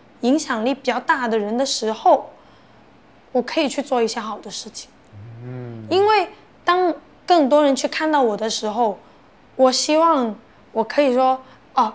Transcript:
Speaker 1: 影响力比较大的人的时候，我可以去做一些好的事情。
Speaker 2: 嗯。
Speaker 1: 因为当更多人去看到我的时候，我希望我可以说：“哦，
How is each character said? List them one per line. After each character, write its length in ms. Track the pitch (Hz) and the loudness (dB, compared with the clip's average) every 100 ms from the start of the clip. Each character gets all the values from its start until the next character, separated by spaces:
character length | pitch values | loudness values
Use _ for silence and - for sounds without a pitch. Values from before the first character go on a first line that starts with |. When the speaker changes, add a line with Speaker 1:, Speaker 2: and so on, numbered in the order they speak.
| - - | -20 -4
Speaker 1:
影 180 | 233 302 | 0 0
响 260 | - 233 | 0 -2
力 80 | 233 | -2
比 60 | 277 | -2
较 180 | - 240 | -4 -4
大 260 | 247 294 240 | -2 -2 0
的 120 | 220 | -2
人 180 | 208 233 | -2 -2
的 80 | 277 | -2
时 260 | - 220 | -2 -4
候， 380 | 214 370 302 - - - - _ - - _ _ - _ | 0 4 2 0 -20 -20 -20 _ -20 -20 _ _ -20 _
我 100 | 254 | -4
可 180 | 247 - | -2 -2
以 80 | 285 | -2
去 140 | - | -2
做 200 | 262 247 | -2 0
一 40 | 226 | 0
些 140 | 233 | -4
好 180 | 214 214 | -10 -12
的 120 | 208 | -12
事 180 | - 214 | -14 -14
情。 200 | - - _ - 104 113 113 | -16 -20 _ -20 -20 -20 -16
Speaker 2:
嗯。 440 | 123 127 123 117 214 | -14 -12 -12 -12 -2
Speaker 1:
因 160 | 370 | 2
为 240 | 415 427 330 - - - | 4 2 0 -8 -20 -8
当 280 | - 359 359 302 - - - | 0 2 2 -2 -10 -10 2
更 220 | 240 269 | 4 4
多 140 | 294 | 4
人 120 | 294 | 4
去 140 | 262 247 | 2 -2
看 220 | - 311 | -4 0
到 100 | 302 | 2
我 160 | 240 202 | 0 0
的 120 | 220 | -4
时 180 | 214 214 | -4 -4
候， 320 | 208 226 180 - - - _ _ - | -2 -2 -2 -14 -20 -20 _ _ 2
我 160 | 262 | 2
希 240 | 254 - 302 | 2 0 2
望 380 | 330 294 233 202 - - - | 4 2 0 -6 -16 -20 -10
我 100 | 220 | -4
可 180 | 220 - | -2 2
以 120 | 285 | 2
说 260 | 247 262 262 - - _ | 4 2 0 -6 -20 _
：“哦， 180 | - 220 | 0 0